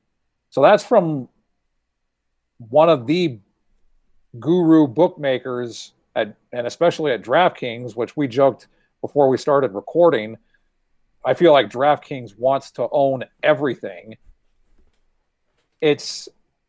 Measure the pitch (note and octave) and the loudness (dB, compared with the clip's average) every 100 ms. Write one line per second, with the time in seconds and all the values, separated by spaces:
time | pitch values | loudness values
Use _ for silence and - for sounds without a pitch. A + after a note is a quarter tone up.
0 | _ _ _ _ _ C3 D3+ G#3 - A3+ | _ _ _ _ _ 2 4 4 4 2
1 | E3 D3 A#2+ _ _ _ _ _ _ _ | 2 -6 -10 _ _ _ _ _ _ _
2 | _ _ _ _ _ _ A2+ D3 E3 D3 | _ _ _ _ _ _ -2 2 4 2
3 | A#2 F3 E3 A2 _ _ _ _ _ _ | 0 -2 -2 -6 _ _ _ _ _ _
4 | _ _ _ A#2+ C3+ F3+ D#3+ D#3+ D3 A#2 | _ _ _ -10 -2 0 4 4 4 2
5 | F3 F3 C#3 B2+ C3 B2 A#2+ A2 - _ | 0 0 -4 -4 -6 -8 -8 -12 -20 _
6 | _ B2 G#2+ - _ B2 A#2+ - E3+ D#3+ | _ -6 -6 -8 _ -10 -10 -2 -2 0
7 | D3+ A2 G#2+ D3 F3+ - B2+ A#2 B2 A2 | -4 -4 -2 0 0 -2 -12 -10 -12 -8
8 | A2 D3+ C#3 A#2+ C#3 G#2+ _ _ _ _ | -8 -4 -4 2 2 0 _ _ _ _
9 | - D3 C3+ B2 - C#3+ B2+ F#2+ - E3 | -6 0 2 0 0 0 0 -6 -6 2
10 | E3+ B2+ G#2+ A2+ _ _ _ _ _ _ | 2 2 -6 -14 _ _ _ _ _ _
11 | _ _ B2+ C3 E3+ C#3+ G#2 A#2 C#3+ C#3+ | _ _ -4 2 4 4 2 -2 -2 -2
12 | - C#3 A2+ A2 B2+ C3+ - - A#2+ D3 | -4 -14 -14 -4 -2 -2 -6 -10 -4 0
13 | C#3 C3 A2+ - C#3+ C#3+ C#3+ - G2+ F2 | -2 -2 -10 -4 -2 0 -2 -6 -12 -16
14 | A2 A2 _ _ _ _ _ _ _ _ | -20 -20 _ _ _ _ _ _ _ _
15 | _ _ _ _ _ _ _ - D#3 C#3+ | _ _ _ _ _ _ _ -4 0 0
16 | - - - _ _ _ | -4 -14 -16 _ _ _